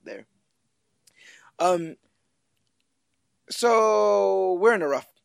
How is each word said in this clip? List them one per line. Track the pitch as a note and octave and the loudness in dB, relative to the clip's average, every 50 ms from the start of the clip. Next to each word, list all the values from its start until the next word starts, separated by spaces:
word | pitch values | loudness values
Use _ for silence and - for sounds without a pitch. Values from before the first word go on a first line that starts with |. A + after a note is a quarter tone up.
| _ | _
there. | - G2+ G#2 - _ _ _ _ _ _ _ _ _ _ _ _ _ _ _ _ _ _ _ - - - - - - _ - | -18 -18 -18 -18 _ _ _ _ _ _ _ _ _ _ _ _ _ _ _ _ _ _ _ -20 -20 -20 -20 -20 -20 _ -2
Um, | E3+ F#3 F3+ E3+ E3 D#3+ - - _ _ _ _ _ _ _ _ _ _ _ _ _ _ _ _ _ _ _ _ _ _ _ _ _ _ _ _ _ - | -2 0 0 -2 -4 -10 -14 -18 _ _ _ _ _ _ _ _ _ _ _ _ _ _ _ _ _ _ _ _ _ _ _ _ _ _ _ _ _ -14
so | - - A#3+ A#3+ A3+ A3+ A3 A3 G#3+ G#3+ G#3 G#3 G#3 G3+ G3 G3 F#3+ F#3+ F#3+ F#3 F3+ F3 | -6 -2 0 2 2 2 2 2 2 2 2 2 2 2 2 0 0 0 0 -2 -2 2
we're | G3+ A#3 A#3 | 2 2 2
in | F#3+ | 2
a | D#3+ | 0
rough | C#3+ C#3 C3 - - _ _ | -2 -4 -4 -6 -10 _ _